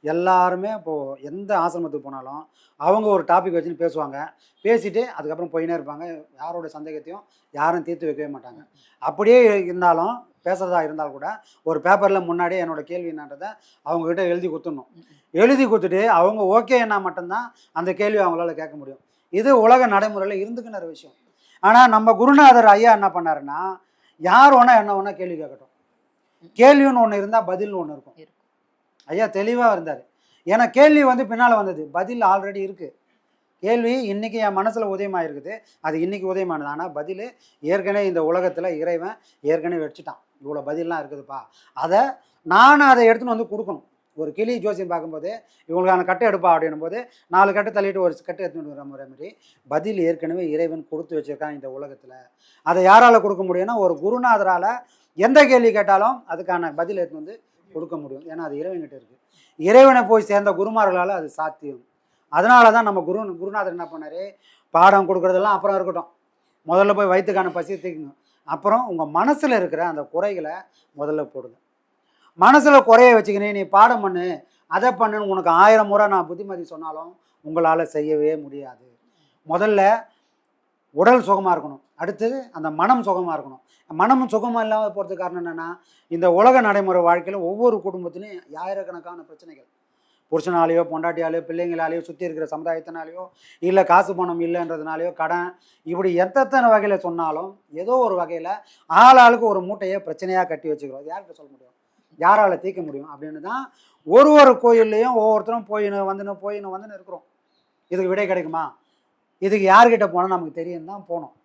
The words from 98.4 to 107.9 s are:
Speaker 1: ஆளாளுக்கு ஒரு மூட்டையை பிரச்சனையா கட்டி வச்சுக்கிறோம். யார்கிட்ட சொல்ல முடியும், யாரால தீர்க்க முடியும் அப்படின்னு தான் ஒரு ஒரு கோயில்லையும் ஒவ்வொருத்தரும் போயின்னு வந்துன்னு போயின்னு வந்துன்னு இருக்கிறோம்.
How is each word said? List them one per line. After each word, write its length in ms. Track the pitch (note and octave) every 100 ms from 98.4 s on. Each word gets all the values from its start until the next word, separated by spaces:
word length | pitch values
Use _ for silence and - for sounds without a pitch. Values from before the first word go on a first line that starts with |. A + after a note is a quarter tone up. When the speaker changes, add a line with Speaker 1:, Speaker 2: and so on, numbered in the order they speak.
| E3 G#3 _ _ _
Speaker 1:
ஆளாளுக்கு 560 | E3 A#3+ C4 A#3+ A#3 A3+
ஒரு 100 | G3 F3+
மூட்டையை 320 | G3+ G3 G3 F#3+
பிரச்சனையா 380 | D#3 F#3 F#3 F3
கட்டி 220 | D#3 D#3+
வச்சுக்கிறோம். 340 | D3 C#3+ C3 D3
யார்கிட்ட 240 | F3+ F#3 D3+
சொல்ல 100 | C#3+
முடியும், 240 | C3+ _ _ _ _ _ _
யாரால 380 | E3 G#3 G#3 E3+
தீர்க்க 220 | F#3 F#3
முடியும் 300 | D#3+ C#3 D3
அப்படின்னு 280 | C#3+ D#3 D#3 E3+
தான் 120 | B3 C4+ _ _ _ -
ஒரு 260 | G#3 D4
ஒரு 200 | D4+ C#4 B3
கோயில்லையும் 500 | A#3+ A3+ A3+ G#3+ B3
ஒவ்வொருத்தரும் 540 | A#3+ G#3+ G#3+ G#3+ A#3 G#3
போயின்னு 320 | G#3+ G#3 G3+ G3
வந்துன்னு 260 | G3 G3+ G3
போயின்னு 320 | G3 G#3 G3+
வந்துன்னு 240 | F#3 G#3+ G3+
இருக்கிறோம். 260 | F3 F3 _ _ _ _ _ _ _